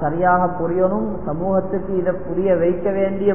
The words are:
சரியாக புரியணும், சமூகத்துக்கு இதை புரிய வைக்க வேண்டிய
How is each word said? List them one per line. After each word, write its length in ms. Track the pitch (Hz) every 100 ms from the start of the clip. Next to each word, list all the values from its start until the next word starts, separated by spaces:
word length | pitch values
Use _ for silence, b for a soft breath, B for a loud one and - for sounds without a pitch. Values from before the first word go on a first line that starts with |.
சரியாக 460 | 151 165 180 180 175
புரியணும், 600 | 170 165 180 185 214 220 190 151
சமூகத்துக்கு 720 | 156 190 190 190 196 - 185
இதை 160 | 175
புரிய 440 | 175 165 170 190 170
வைக்க 340 | 175 175 196
வேண்டிய 440 | 196 190 196 202